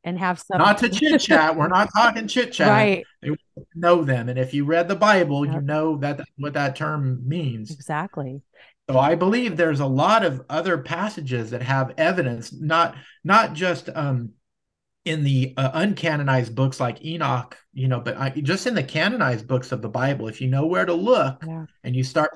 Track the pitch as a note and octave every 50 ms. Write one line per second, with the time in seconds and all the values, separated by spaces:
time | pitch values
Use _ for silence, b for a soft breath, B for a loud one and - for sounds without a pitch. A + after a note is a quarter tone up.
0 | - F3 F3+ F3+ F#3+ F3+ F3 - - - F#3+ E3+ F#3 G3+ G3+ G#3 A#3+ - F#3 A3
1 | D4+ D#4 D#4+ - - - E4 D#4 D#4 D#4 - - D3 - F#3 F#3+ G#3 G3+ - G#3
2 | A#3 A#3 A3+ A3+ A3 G#3 - B3 A#3+ A#3+ - - E3 G#3+ G#3 G#3+ G#3+ G#3 F#3+ F3+
3 | - _ _ _ - D3 D#3 - _ _ - - - _ - E3 F3 F3 F3 E3+
4 | D#3 C3+ B2+ A#2+ A#2 B2 B2 C3 B2+ B2+ C#3 C#3+ C#3+ D3 E3 E3+ F3 F3 G3 F3
5 | G#3 G#3+ G3+ F#3 F3 D3 C#3+ C#3+ D3 C#3+ D3+ D3 C#3+ C#3+ D3+ D#3 D#3 D#3+ D#3 C#3+
6 | C#3 C#3+ D3 C#3 C#3 _ _ - C#3+ D3 C3 D3 C#3+ C#3 C3+ - D#3 D3+ D3+ D3
7 | C3+ C3 B2+ A#2+ A#2+ C3 D#3+ F3 D#3 C3 A#2 A2 G#2+ G#2 D#3+ C#3 - - D3+ D3+
8 | F3 G3+ - D#3 C3+ B2+ C3 C#3+ _ _ b b b b b _ - - C3+ C3
9 | C3+ D3+ E3+ D#3+ F3+ G3 A3 B3 B3 A3+ E3 D#3 E3+ D#3+ D3 C#3 C#3+ C3+ C3 C#3
10 | D#3 F#3+ G#3+ A3+ G3 E3 C3+ C3 - - C#3 D#3+ E3+ F#3+ E3+ D3 C3 - E3 E3+
11 | G3 G#3+ - - D3 B2+ B2+ A#2+ A2 G#2+ A#2+ A#2 B2+ C3 C3+ C3+ C3 A#2+ - -
12 | D#3 F3 F#3 F3+ D#3 B2 A#2+ A2+ - - - - D#3 D3 D#3+ E3 E3+ - - B
13 | B B B B B D#3 G3 A3+ A3 - D#3+ D3+ F#3 F3+ E3 C3+ - - - D#3
14 | D3 C#3 B2+ B2 A#2+ A2+ - _ _ _ _ _ _ _ _ _ _ _ _ _
15 | - F3 D#3+ D#3 C#3+ C#3 C3+ B2+ C3 C3 - C3+ C3+ B2+ - D#3+ F#3 G#3 - -
16 | E3 E3 D#3 D3 C#3+ C3+ C3 B2+ A#2+ A2+ A2+ B2+ C3+ C3+ C3 - C3 A#2+ G#2+ -
17 | - D#3 E3 D#3+ D3+ C3 B2+ B2 A#2 - - - _ _ - C3+ C3 C3 B2+ A#2
18 | A#2+ A#2+ G#2+ - C3+ C3+ C3 D3+ C#3+ C#3 F#3 F#3+ - B3 A#3 F3 C3+ - - D#3
19 | E3 G#3 B3+ A#3 D#3 C3 A#2+ G#2+ - - C3 B2+ B2+ - C3 A2 A#2 G#2+ G#2+ B2
20 | C3 C#3 C#3+ - A2+ A2 A2 - C3 B2+ C3 C#3 D3+ E3 F#3 F#3 F#3 F3 E3+ E3+
21 | F#3+ A#3 B3+ G#3 C#3 C3+ C3 - D#3+ D#3+ D#3+ D#3+ D#3+ - _ _ - B2+ B2 C3
22 | B2+ B2+ - D3+ D3+ D3+ -